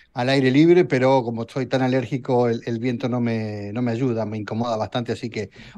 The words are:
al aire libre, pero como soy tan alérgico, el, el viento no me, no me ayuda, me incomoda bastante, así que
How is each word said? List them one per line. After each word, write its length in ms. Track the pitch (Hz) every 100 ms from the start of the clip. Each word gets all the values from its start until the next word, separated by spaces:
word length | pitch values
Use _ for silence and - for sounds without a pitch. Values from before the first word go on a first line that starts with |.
| _
al 160 | 131 127
aire 200 | 139 131
libre, 340 | 135 165 175 180
pero 380 | 131 131 135
como 240 | 117 113 113
soy 200 | 143 127
tan 160 | 131
alérgico, 680 | 127 131 120 131 120 123 120
el, 120 | 117 -
el 140 | 117
viento 280 | 123 120 127
no 120 | 123
me, 520 | 120 113 110 104 101
no 120 | 107
me 80 | 123
ayuda, 340 | 113 131 113 107
me 120 | 110
incomoda 380 | 101 110 120 110
bastante, 360 | 107 127 117
así 180 | 107 120
que 220 | 110 98 - -